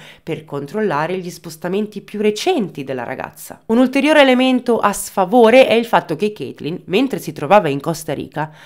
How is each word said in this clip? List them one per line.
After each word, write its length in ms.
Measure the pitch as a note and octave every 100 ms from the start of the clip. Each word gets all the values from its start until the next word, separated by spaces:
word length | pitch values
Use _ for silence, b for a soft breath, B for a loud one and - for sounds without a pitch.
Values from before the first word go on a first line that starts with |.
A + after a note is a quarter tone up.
| B B
per 220 | - D#3
controllare 720 | D#3 C#3+ C#3+ G#3+ G#3+ C#3+ D#3+ F#3
gli 120 | F3
spostamenti 720 | - F3 D#3 F3+ F#3+ G#3 G3
più 180 | - G#3
recenti 640 | G#3+ G#3 - F4+ F3+ D3+
della 200 | C3+ B2+
ragazza. 580 | A#2+ C3 - - - - -
Un 100 | A3+
ulteriore 420 | C4 C4+ C#4+ D#4
elemento 600 | C4+ B3+ C4 B3+ B3 A3+
a 120 | -
sfavore 760 | G3 - - F3+ A#3+ A3 B3+ C4
è 100 | -
il 100 | A#3
fatto 320 | F#3 - D#3
che 160 | G#3+
Caitlyn, 480 | G#3 B2 - C3 F3+ -
mentre 320 | F#3 C4+ F3
si 120 | D#3+
trovava 380 | D3 D3 G3+ D#3+
in 100 | C#3
Costa 340 | E3 D#3 -
Rica, 380 | C#3 - D3 D#3 B